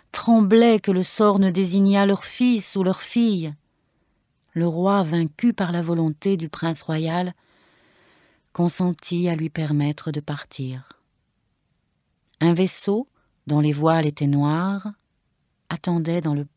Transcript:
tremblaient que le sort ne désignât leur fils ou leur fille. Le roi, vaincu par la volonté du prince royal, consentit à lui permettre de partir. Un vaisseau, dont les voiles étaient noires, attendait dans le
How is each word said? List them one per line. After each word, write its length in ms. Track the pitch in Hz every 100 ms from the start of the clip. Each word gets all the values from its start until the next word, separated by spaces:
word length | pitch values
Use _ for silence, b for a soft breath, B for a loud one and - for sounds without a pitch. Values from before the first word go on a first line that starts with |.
| B
tremblaient 680 | - - 226 196 226 233 220
que 100 | -
le 100 | 185
sort 380 | 185 - 208 196
ne 100 | 190
désignât 560 | 180 190 190 196 196 202
leur 200 | 196 -
fils 500 | - 247 226 - 196
ou 80 |
leur 180 | 185 185
fille. 520 | - 233 233 190 160 147 _ _ _ _ _ _ _ _ _
Le 160 | 165 170
roi, 340 | 160 190 202
vaincu 520 | 165 170 160 - 240
par 180 | 226 175
la 100 | 175
volonté 540 | 165 170 160 151 196 196
du 140 | 160
prince 320 | - 170 160
royal, 520 | - 156 160 170 180 - b b b b b b b b b b b
consentit 760 | - 170 - 180 170 - 175 175
à 60 | 160
lui 140 | 160
permettre 600 | 160 151 147 143 151 -
de 80 | 147
partir. 800 | 147 143 - - 131 127 - - _ _ _ _ _ _ _ _ _ _ _ _ _ -
Un 120 | 165
vaisseau, 540 | 170 185 - - 208 269 _ _ _ -
dont 140 | 147
les 100 | 151
voiles 340 | 147 160 165 151
étaient 220 | 147 143
noires, 600 | 143 147 156 190 196 208 208 _ _ _ _ _ _ -
attendait 520 | - - 170 160 170
dans 120 | 160
le 120 | 143 143